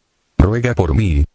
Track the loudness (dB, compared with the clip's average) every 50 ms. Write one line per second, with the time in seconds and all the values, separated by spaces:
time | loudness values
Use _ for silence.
0 | _ _ _ _ _ _ _ 0 0 0 2 -2 -2 -4 -2 -2 -2 0 0 0
1 | 0 0 0 0 0 -2 _